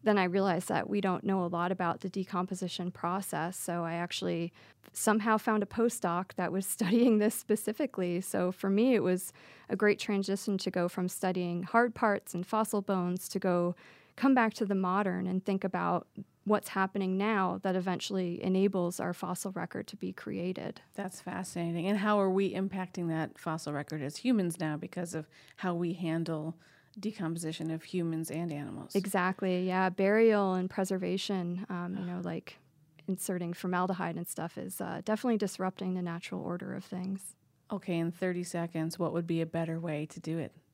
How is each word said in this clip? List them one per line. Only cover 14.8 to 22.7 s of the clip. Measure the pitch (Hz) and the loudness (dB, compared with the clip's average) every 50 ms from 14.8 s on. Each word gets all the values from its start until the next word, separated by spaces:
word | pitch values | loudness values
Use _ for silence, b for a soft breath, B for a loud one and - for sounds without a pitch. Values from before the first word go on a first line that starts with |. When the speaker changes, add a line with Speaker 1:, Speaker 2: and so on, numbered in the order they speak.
| 185 180 185 202 208 190 180 180 185 | 2 2 2 2 2 0 0 0 -2
Speaker 1:
and | 185 185 185 185 | 0 0 0 0
think | - 196 196 - | 0 -2 0 0
about | 190 - 175 175 175 180 170 - _ _ - - _ _ _ _ | -2 -2 0 0 2 0 0 -2 _ _ -14 -14 _ _ _ _
what's | 202 214 202 - - | 2 2 2 2 -2
happening | - 196 190 190 - 202 196 185 185 | 0 0 0 2 2 0 0 2 2
now | 190 202 214 220 202 190 180 180 190 - | 2 2 2 2 2 2 2 0 -2 0
that | 190 180 | 0 0
eventually | 185 180 190 180 - - - 202 190 180 175 175 - | 2 0 0 -2 -2 -4 -2 -2 -2 0 -2 -2 -2
enables | - 190 185 190 196 202 196 190 175 175 180 - | 0 2 4 4 4 4 4 2 0 0 -2 -2
our | - 175 180 | -4 -4 -4
fossil | - - 175 180 - - 196 185 | -4 -4 -4 -4 -4 -6 -6 -6
record | 170 175 170 - - 208 | -6 -6 -6 -6 -8 -8
to | - - | -8 -10
be | - 185 185 185 | -8 -8 -8 -8
created. | - - 208 208 190 175 185 185 - - - - - - _ _ | -8 -10 -8 -6 -4 -4 -4 -4 -4 -6 -8 -10 -12 -20 _ _
Speaker 2:
That's | - 202 190 - - | -8 -8 -8 -10 -10
fascinating. | - 185 180 180 185 - - 175 170 170 170 170 165 | -10 -8 -6 -6 -8 -6 -4 -4 -2 -2 -2 -2 0
And | 190 208 | 0 0
how | 202 196 214 208 208 | 2 2 2 4 4
are | 196 190 | 4 4
we | 185 196 196 185 - | 4 2 2 2 0
impacting | 185 190 190 | -2 -2 -2